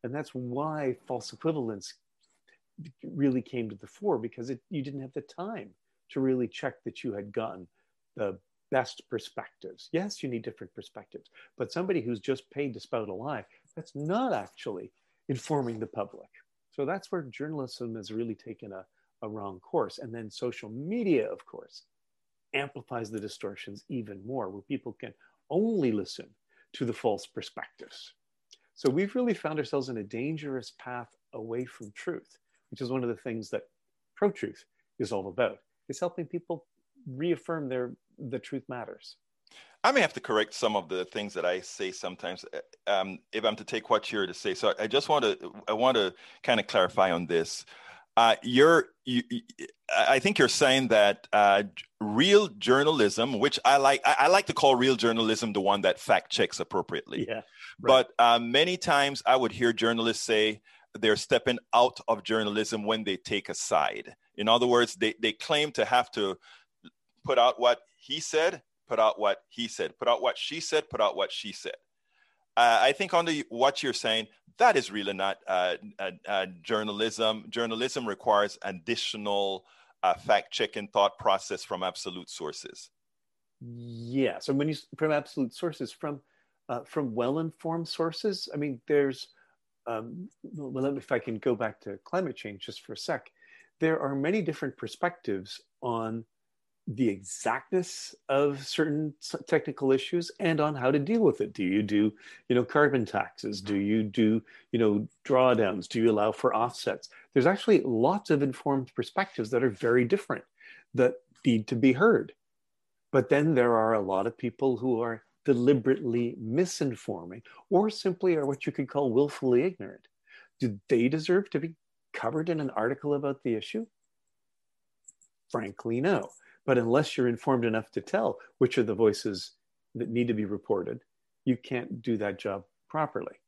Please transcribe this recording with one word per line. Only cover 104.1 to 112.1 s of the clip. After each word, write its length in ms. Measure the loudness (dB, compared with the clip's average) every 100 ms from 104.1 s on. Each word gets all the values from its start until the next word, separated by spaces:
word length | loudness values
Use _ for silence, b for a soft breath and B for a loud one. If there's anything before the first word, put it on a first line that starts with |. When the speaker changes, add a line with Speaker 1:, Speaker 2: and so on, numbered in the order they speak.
| 2 4 2 -2 b b
Speaker 1:
you 80 | 2
know, 280 | 4 2 -2 _
drawdowns? 640 | 0 4 6 4 2 0 -4
Do 140 | 2
you 80 | 4
allow 220 | 4 2
for 240 | 2 0 2
offsets? 540 | -2 -2 -6 -6 -10 b b
There's 120 | 2 4
actually 360 | 2 4 4 4
lots 460 | 2 2 0 0
of 100 | 2
informed 520 | 2 -2 -2 -2 -2 -8
perspectives 560 | -6 -4 -4 -4 -2
that 120 | 0
are 60 | 0
very 360 | 0 2 2 4
different 380 | 0 -2 -10 -10 _ B B B 2
that 180 | 2 2 _ _ 0
need 220 | 0 0
to 80 | 2
be 180 | 4
heard. 400 | 6 6